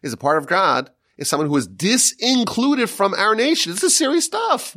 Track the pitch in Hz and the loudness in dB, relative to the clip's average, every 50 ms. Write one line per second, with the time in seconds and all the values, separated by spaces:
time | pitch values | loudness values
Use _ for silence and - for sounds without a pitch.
0 | - 151 113 - - 143 151 156 143 139 175 185 190 175 131 127 131 - _ _ | -8 -10 -10 -4 -2 0 0 0 0 0 0 2 2 2 2 2 0 -4 _ _
1 | _ _ _ - 151 - - 143 156 147 143 143 123 87 95 95 151 190 233 247 | _ _ _ -10 -6 -2 -2 0 0 2 0 0 0 -2 -8 -4 0 0 2 2
2 | - - - _ - 240 262 254 240 202 - - 240 277 294 262 240 220 - - | 2 0 -2 _ 0 0 2 2 0 0 -2 0 0 2 2 2 0 -2 0 0
3 | 202 196 190 160 190 214 220 220 240 285 330 - - 339 170 202 - 359 - - | 0 0 0 0 0 0 2 2 2 0 2 0 -2 -4 -4 -2 0 0 2 2
4 | 320 269 381 339 330 - - 427 466 453 - 240 - - - | 2 2 0 0 -2 -2 -4 -4 0 0 0 -2 -2 -8 -14